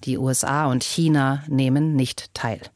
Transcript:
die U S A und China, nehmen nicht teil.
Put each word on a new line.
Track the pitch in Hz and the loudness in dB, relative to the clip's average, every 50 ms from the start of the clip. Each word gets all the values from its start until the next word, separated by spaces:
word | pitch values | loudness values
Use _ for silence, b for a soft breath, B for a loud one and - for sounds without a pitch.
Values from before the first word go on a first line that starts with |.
| - | -4
die | - 127 131 | -4 -4 -2
U | 131 131 | 0 0
S | 131 - - | 0 0 0
A | 135 139 147 156 | 0 0 0 2
und | 143 127 127 123 | 2 0 0 -2
China, | - - - 165 160 156 147 135 135 135 139 147 156 | -2 -2 0 2 4 4 4 4 2 0 -2 -4 -2
nehmen | 151 131 135 131 127 143 151 160 151 | 0 2 2 2 2 2 2 2 2
nicht | 139 131 123 - - - - _ | 2 0 0 -2 -10 -14 -14 _
teil. | - - 120 110 - - - _ | -6 -4 -4 -4 -6 -10 -18 _